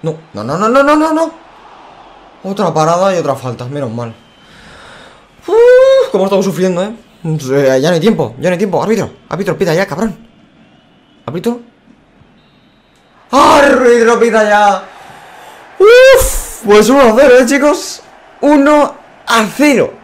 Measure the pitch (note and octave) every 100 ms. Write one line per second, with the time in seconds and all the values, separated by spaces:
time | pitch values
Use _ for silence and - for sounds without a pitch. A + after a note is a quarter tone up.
0 | D#3+ D#3 - G#2 A2 D#3+ A3 C4 C#4+ D4+
1 | D#4 D#4 D#4+ - - - - - - -
2 | - - - _ F#3+ G3 F#3+ D#3 D#3 E3+
3 | G3 F#3 D3 B2+ B2+ B2 B2 D3 C3 A2+
4 | A#2+ A2+ _ _ _ - - - - -
5 | - _ _ _ - G#4+ A#4+ B4+ C5 C5+
6 | A#4+ G3 F#3+ G3 G3 D#3 F#3 F3 G3 A3+
7 | _ _ E3 D#3 C3 C#3 C3+ C3 D3 F3
8 | F#3 F3+ B2+ A#2+ D3+ F3 G3+ E3+ E3 A3
9 | D3+ - _ D#3 F#3+ D#3 F#3 D#3+ G3 -
10 | A3 F3 - _ _ _ _ _ _ _
11 | _ _ - D#3 A#3 A#3+ - _ _ _
12 | _ _ _ _ _ _ _ _ _ _
13 | _ _ _ C4 D4 D4+ C#4+ B3 B3 A#3+
14 | A3+ A#3 A#3 A3 G#3 G#3 G#3 F#3+ - -
15 | - - - - - - - - G4+ A#4+
16 | C5 C5+ - - - - A3 G#3 G3+ C4+
17 | B3+ A3 C#4+ B3 A#3+ C4+ D4 E4+ - -
18 | - - _ _ C#4+ D4 C#4+ D4+ C#4 -
19 | - - - A3+ G#3+ - D4 B3 C3 -